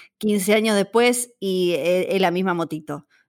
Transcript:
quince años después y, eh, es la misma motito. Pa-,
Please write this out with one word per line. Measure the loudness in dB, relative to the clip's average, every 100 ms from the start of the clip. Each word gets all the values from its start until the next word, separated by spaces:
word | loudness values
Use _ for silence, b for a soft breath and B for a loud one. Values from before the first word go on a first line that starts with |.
| B -8
quince | -2 -2 2
años | 2 2
después | 0 0 2 2 2 -4 -8
y, | -4 0 0 0
eh, | 0 0 0 0
es |
la | 0
misma | 0 -2
motito. | -2 -4 -8 -10 -14 -14
Pa-, | _